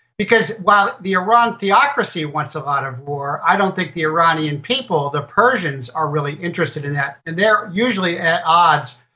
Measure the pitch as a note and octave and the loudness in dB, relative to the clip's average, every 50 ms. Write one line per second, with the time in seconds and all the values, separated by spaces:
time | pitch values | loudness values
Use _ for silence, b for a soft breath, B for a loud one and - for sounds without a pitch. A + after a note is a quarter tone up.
0 | b b b - G#3 - A#3 A3 - - A3 G#3+ F3 G3+ G3+ G3+ G3 G3+ - - | b b b -6 0 2 4 2 2 0 -4 -2 2 4 4 4 4 2 -2 -6
1 | F3 F#3+ G3 F#3 F#3 G#3 A#3 A#3+ A#3 A3+ A3+ - G3+ G3 G3 A#3 C#4 C#4+ C#4 - | -4 -2 0 0 2 4 4 4 4 2 0 -2 0 4 4 4 4 4 2 -2
2 | G#3 - - E3+ D3+ D3 C#3+ D3+ D3 - - D#3 C3+ C#3+ C#3+ C3+ C3+ C3+ B2 B2+ | -4 -4 -6 -6 -6 -4 -4 -6 -6 -6 -8 -8 -4 -2 -2 -2 -2 -4 -8 -10
3 | C#3+ C#3+ C#3+ C#3 C#3 C#3 D3+ - - E3+ F#3 F#3+ G3 F#3+ - F#3+ F3 - - E3+ | -8 -8 -8 -6 -6 -6 -6 -2 0 0 2 2 2 0 -2 -4 -6 -6 -4 -4
4 | D#3 D#3 D#3 E3 E3 E3 D#3+ D#3 D#3 D3 D3 - - - B3 C4+ B3 - F3 D3 | -2 0 2 2 2 2 2 0 -2 -4 -4 -6 -4 -4 -4 -4 -2 -2 -2 -2
5 | C#3+ C#3+ D3+ D3 - - - G3+ A3+ B3+ C4 G3+ F3 D3 C3+ C3+ A#2+ - - D#3+ | -2 -2 -4 -6 -6 -2 0 2 2 4 2 0 -2 -6 -6 -8 -10 -10 -6 -4
6 | D#3 D3 D3 D3+ C#3+ C#3+ D3+ - F3 E3+ - F3 D#3+ - - D#3 C#3 C#3+ D3 C#3+ | -4 -2 -2 -2 -4 -4 -6 -6 -6 -6 -2 -2 -2 -2 -4 -6 -6 -4 -4 -4
7 | C#3 C#3+ - - _ E3 E3 F3 G#3 A3 G#3+ G#3+ - G#3 E3+ G3+ A#3+ B3+ G#3 F#3+ | -4 -6 -8 -12 _ -8 -2 0 2 2 2 2 0 -4 -2 -2 0 0 0 0
8 | F#3 E3+ E3+ E3+ E3+ E3 E3+ F3 - D#3+ E3 F3 F3 D#3+ D3+ C#3+ B2+ - - - | -2 -2 -2 -2 0 0 0 0 2 4 4 6 6 6 4 2 0 -6 -14 -18
9 | _ _ _ | _ _ _